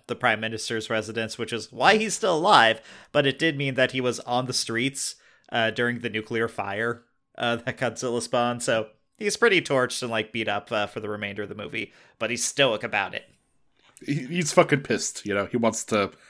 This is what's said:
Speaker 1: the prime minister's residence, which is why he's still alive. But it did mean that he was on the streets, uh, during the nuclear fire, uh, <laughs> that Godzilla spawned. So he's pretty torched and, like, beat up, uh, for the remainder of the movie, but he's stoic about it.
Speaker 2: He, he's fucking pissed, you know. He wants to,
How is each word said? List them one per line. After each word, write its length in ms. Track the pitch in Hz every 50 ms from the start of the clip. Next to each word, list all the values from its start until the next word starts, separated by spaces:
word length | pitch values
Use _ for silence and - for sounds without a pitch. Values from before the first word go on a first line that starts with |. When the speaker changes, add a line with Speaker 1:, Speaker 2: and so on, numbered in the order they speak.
| _
Speaker 1:
the 100 | - 117
prime 240 | - - 120 110 107
minister's 480 | 113 113 113 107 - - 117 113 110 -
residence, 500 | 117 110 104 107 110 113 110 110 - -
which 140 | 117 - 120
is 200 | 113 104 - -
why 240 | 113 131 175 202
he's 180 | 214 220 214 -
still 220 | - 226 196 170
alive. 440 | 151 165 202 202 139 113 113 113 - - - - - - -
But 160 | - 147 147
it 120 | 135 131 131
did 180 | 156 165 151
mean 180 | 139 143 139 127
that 180 | 123 131 127 -
he 80 | 131
was 200 | 123 123 113 -
on 260 | - - 123 123 127
the 60 | 123 120
streets, 640 | - - - 113 113 127 139 135 - - - - - _ _ _ _ _ _
uh, 200 | - 120 113 113
during 280 | 110 123 123 120 120 117
the 120 | - 120
nuclear 360 | 101 110 107 - 120 113 113
fire, 560 | 113 - - 98 98 98 104 113 117 120 - _ _ _ _ _ _ _
uh, 200 | - 120 120 120
<laughs> 80 | 117 -
that 120 | 131 123
Godzilla 460 | - 131 117 - - 131 127 117 120 117
spawned. 400 | - - 123 120 120 120 120 -
So 260 | - 117 113 110 - - _ _ _ _ -
he's 180 | 214 208 -
pretty 240 | - 233 233 196 170
torched 420 | 147 - 147 131 123 123 - - 131
and, 80 | 120
like, 220 | 113 110 107 107 -
beat 160 | 117 110 107
up, 220 | 101 101 - -
uh, 160 | 117 107 104
for 140 | 101 - 113
the 100 | 107 104
remainder 320 | 104 104 104 101 98 104 104
of 60 | 101
the 60 | 104
movie, 360 | 104 104 107 107 113 104 - - - - - _ -
but 100 | 113 110
he's 140 | 120 117 -
stoic 400 | - - - 139 127 110 104 -
about 280 | 110 101 104 98 92 -
it. 120 | - - - _ _ _ _ _ _ _ _ _ _ _ _ _ - -
Speaker 2:
He, 200 | - 143 - 127
he's 260 | 127 170 175 175 147 -
fucking 300 | 180 170 - 156 127 -
pissed, 440 | - 117 98 - - - - -
you 80 | 104 101
know. 120 | 101 98
He 100 | 95 -
wants 260 | 120 117 113 107 - -
to, 260 | - 113 104 98 95 - - - -